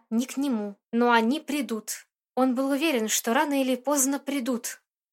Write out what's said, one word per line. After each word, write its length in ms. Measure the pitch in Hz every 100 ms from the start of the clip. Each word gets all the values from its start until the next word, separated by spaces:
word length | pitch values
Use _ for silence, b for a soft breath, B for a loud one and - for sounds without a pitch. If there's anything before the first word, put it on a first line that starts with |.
| -
ни 160 | 226 262
к 100 | -
нему. 400 | 285 226 208 202 -
Но 200 | 233 240
они 280 | 233 220 302
придут. 680 | - 285 240 220 - - - _ _ -
Он 180 | 262
был 180 | 247 269
уверен, 360 | 277 320 254 214
что 260 | - 233
рано 280 | 247 302 277
или 160 | 262 247
поздно 420 | 269 285 269 277
придут. 640 | - 285 240 233 - - _ _ _